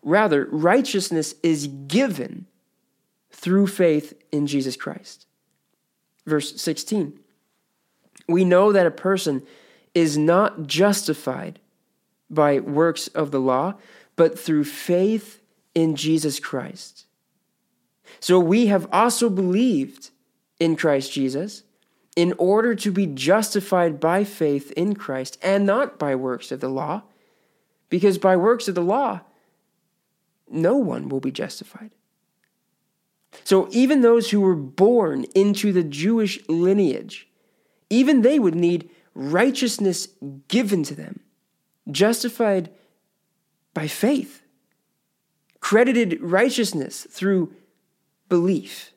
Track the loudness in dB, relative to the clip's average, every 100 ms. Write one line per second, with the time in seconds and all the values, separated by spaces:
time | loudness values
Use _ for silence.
0 | 0 2 2 2 0 0 2 2 2 -4
1 | -2 -4 -4 -2 0 0 -4 -10 -2 0
2 | 0 -2 -10 -12 -18 _ _ _ _ _
3 | _ _ _ -10 0 2 2 2 2 2
4 | -2 -20 _ -4 -2 -2 -4 -6 -10 -12
5 | -18 -20 _ _ _ _ _ _ _ _
6 | _ _ -2 -2 -2 -8 -6 -6 -4 -4
7 | -4 -10 _ _ _ _ _ _ _ _
8 | _ _ -2 2 4 6 6 4 2 0
9 | -2 0 -2 -4 -8 _ _ _ _ 0
10 | 2 2 2 4 2 -2 -8 2 2 2
11 | -2 -6 -6 -8 -10 -16 _ _ _ _
12 | _ _ _ 0 2 2 0 0 0 0
13 | -8 -6 -4 -2 0 0 -2 -8 _ -20
14 | _ 2 2 2 -2 -2 -2 -6 -2 0
15 | 2 -2 -6 -20 _ _ _ -2 0 0
16 | 0 0 -2 -6 -8 -8 -10 -16 -20 -20
17 | _ _ _ _ _ _ _ _ _ _
18 | _ -14 2 4 6 4 4 2 0 0
19 | 2 2 0 0 0 2 2 0 -2 -10
20 | -20 _ _ _ _ _ 0 2 2 0
21 | -2 -4 -4 -4 -8 -14 _ _ _ _
22 | _ -2 0 2 2 2 2 -2 -2 -2
23 | -2 -2 2 2 2 -4 0 0 0 0
24 | 0 0 -2 -2 -2 -2 -4 -4 -4 -4
25 | -6 -8 -8 -6 -2 0 2 0 -2 -4
26 | -4 -2 -4 -6 -8 -8 -6 -6 -6 -8
27 | _ _ _ _ _ _ _ _ _ 2
28 | 2 4 2 4 2 0 -2 -4 -2 -2
29 | -2 -6 _ _ _ _ _ _ _ _
30 | _ _ _ _ _ -2 0 2 0 -6
31 | -6 -6 -6 -6 -10 -10 -18 -20 -20 _
32 | _ _ _ _ _ _ _ _ _ _
33 | _ _ _ -20 0 2 2 0 2 4
34 | 4 4 2 2 2 0 -4 2 4 4
35 | 0 -4 -2 2 2 2 0 0 -2 -2
36 | 0 0 0 -4 -4 0 2 2 2 -2
37 | -10 -20 _ _ _ _ _ _ _ 2
38 | 4 6 4 4 2 2 0 0 -4 _
39 | _ -12 -2 2 2 2 -4 -2 -2 -2
40 | -8 _ -16 -16 _ -2 0 -2 -2 -8
41 | -14 -18 _ _ _ _ _ _ -10 0
42 | 2 2 -4 -2 0 0 -2 _ _ _
43 | _ _ _ _ _ _ _ -8 -6 -2
44 | 0 0 -4 -16 _ _ _ _ _ _
45 | _ _ _ _ _ _ 0 2 4 2
46 | 0 -2 -2 2 2 0 -4 -4 -8 -12
47 | -18 -6 -2 0 -2 -8 _ _ _ _
48 | _ _ _ 0 2 -2 -6 -18 -20